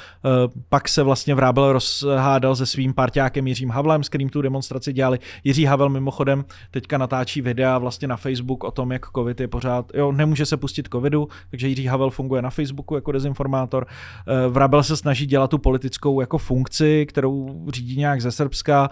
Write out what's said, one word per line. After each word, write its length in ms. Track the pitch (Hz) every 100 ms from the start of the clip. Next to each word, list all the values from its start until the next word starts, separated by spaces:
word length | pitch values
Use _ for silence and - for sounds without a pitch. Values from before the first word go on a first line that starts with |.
| - - 135
Eh, 40 | 127 123 127 -
pak 200 | 139 -
se 140 | -
vlastně 320 | 139 131 - 135
Vrábel 380 | 127 127 139
rozhádal 800 | 131 - - 143 135 135 135 131 127
se 100 | 131
svým 280 | 139 131
parťákem 540 | 131 127 139 131 143 131
Jiřím 220 | 120 127
Havlem, 340 | 120 151 160
s 60 | 139
kterým 200 | 143 135
tu 120 | 147
demonstraci 520 | 135 135 - 131 147
dělali. 260 | 131 131 127 - -
Jiří 220 | 135 135 143
Havel 240 | 139 139
mimochodem 560 | 135 135 - 139 139 135 - -
teďka 260 | 135 - 143
natáčí 440 | 127 131 123 151
videa 360 | 123 120 131 127
vlastně 300 | 123 - 139
na 80 | 120
Facebook 460 | 135 123 123 127
o 80 | 95
tom, 200 | - 127
jak 140 | 127 - 131
covid 240 | 120 120
je 80 | 123
pořád, 440 | 120 123 123 120
jo, 180 | - 143
nemůže 340 | 139 156 143 147
se 120 | 139
pustit 300 | 135 - 131
covidu, 360 | 120 139 147 147 - -
takže 180 | 123 131
Jiří 180 | 135 131
Havel 240 | 131 135
funguje 320 | - 131 127
na 80 | 127
Facebooku 460 | - 143 139 - 147
jako 160 | 151
dezinformátor. 760 | 139 139 135 135 135 127 131 120 - - - -
Eh, 200 | 131 127
Vrabel 360 | 127 139 147
se 140 | 143 156
snaží 280 | 151 127 143
dělat 220 | 135 135
tu 80 | 151
politickou 640 | 135 131 131 - 143 135
jako 160 | 123 120
funkci, 680 | - 127 131 - 156 151 147
kterou 560 | - 131 139 135 156 160
řídí 240 | 123 123 131
nějak 240 | 147 139
ze 100 | 120
Srbska, 580 | - 143 - - 143 135